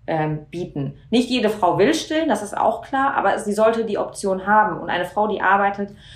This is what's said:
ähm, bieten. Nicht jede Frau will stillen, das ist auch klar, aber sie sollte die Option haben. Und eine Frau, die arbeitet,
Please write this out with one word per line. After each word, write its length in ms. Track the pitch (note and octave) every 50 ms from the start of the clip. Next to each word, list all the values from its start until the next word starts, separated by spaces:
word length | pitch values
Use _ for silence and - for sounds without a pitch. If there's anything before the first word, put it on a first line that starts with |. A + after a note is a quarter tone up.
| - -
ähm, 380 | E3 D#3+ D#3 D#3 D3+ D3+ - -
bieten. 460 | - E3+ F3+ - - D3 C#3 C#3 - - - -
Nicht 180 | - B3+ B3 -
jede 200 | B3+ B3 G#3 G#3
Frau 280 | - - - F3 D#3 D#3
will 160 | G3 B3+ D#4+
stillen, 340 | D#4+ - - D#4+ D#4 E4 D4+
das 140 | A3 G#3
ist 160 | G#3 G3+ - -
auch 240 | - - - -
klar, 320 | - - - C4+ C4+ C#4 -
aber 240 | - - G3 - -
sie 140 | - G#3 G3+
sollte 320 | G#3 A3 A3 A3+ A3+ A3+
die 120 | A3 G3+ -
Option 500 | - - - - - G3 F#3+ F#3+ F#3 G3
haben. 320 | G#3 G#3+ G#3 F#3 E3 D3+
Und 100 | D#3+ E3+
eine 160 | E3 F3 F3+
Frau, 220 | F3 - G#3 G#3+ G#3+
die 140 | G3+ -
arbeitet, 500 | - F#3+ G3 G3+ G3+ G3 G3+ - G3+ G3 - - - - -